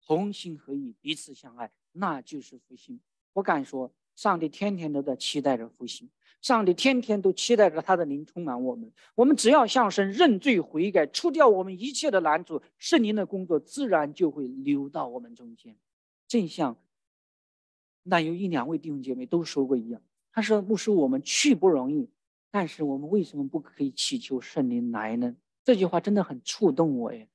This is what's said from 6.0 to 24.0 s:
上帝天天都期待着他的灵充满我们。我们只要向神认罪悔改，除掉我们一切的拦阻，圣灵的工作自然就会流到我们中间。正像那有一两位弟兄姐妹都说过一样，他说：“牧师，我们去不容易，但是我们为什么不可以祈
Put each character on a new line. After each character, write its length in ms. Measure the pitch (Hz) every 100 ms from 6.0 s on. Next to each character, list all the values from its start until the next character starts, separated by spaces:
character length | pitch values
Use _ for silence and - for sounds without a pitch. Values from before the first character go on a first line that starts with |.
| 120 _ _ _
上 220 | - 240 196
帝 80 |
天 280 | 180 269 254
天 180 | 233 208
都 120 | 190
期 240 | 180 - 233
待 140 | 196
着 120 | 156
他 140 | 160 185
的 80 | 160
灵 180 | 143 151
充 180 | -
满 180 | 165 123
我 140 | 127 120
们。 160 | 113 _ _ -
我 80 |
们 120 | 254 302
只 140 | 220
要 160 | 294 226
向 240 | 262 220
神 220 | 180 196
认 280 | 202 349 202
罪 200 | 277 220
悔 320 | 156 156 185
改， 160 | 180 151
除 240 | - 339
掉 160 | 320 277
我 160 | 196
们 160 | 185 185
一 120 | 240
切 200 | 277 311
的 80 | 202
拦 240 | 160 156
阻， 180 | 175 151 _ _
圣 240 | - 330
灵 140 | 214 214
的 100 | 185
工 220 | 196 180
作 100 | 160
自 300 | - - 269
然 260 | 175 147
就 160 | 147 170
会 180 | 147 131
流 420 | 135 135 143 139
到 180 | 151 139
我 100 | 123
们 160 | 120
中 220 | 117 120 117
间。 200 | 117 110 _ _ _ _ _
正 200 | 240 175
像 300 | - 143 117 _ _ _ _ _ _ _ _ _ _ _ _
那 160 | - 180
有 140 | 160
一 160 | 175 196
两 180 | 160 123
位 100 | 160
弟 120 | 160
兄 120 | 143
姐 140 | 127 127
妹 100 | 127
都 180 | 175
说 220 | 160 - 131
过 120 | 131
一 120 | 113
样， 120 | 117 _ _ _
他 80 | -
说 200 | 208 214
：“牧 140 | 190 208
师， 160 | -
我 160 | 202 139
们 160 | 135
去 320 | 147 - 302 208
不 140 | 190
容 220 | 156 127
易， 180 | 151 - _ _ _ _
但 160 | 208 170
是 160 | -
我 140 | 151 135
们 120 | 147
为 140 | 202
什 140 | 170 147
么 100 | 139
不 120 | -
可 240 | - _
以 80 | 139
祈 260 | 127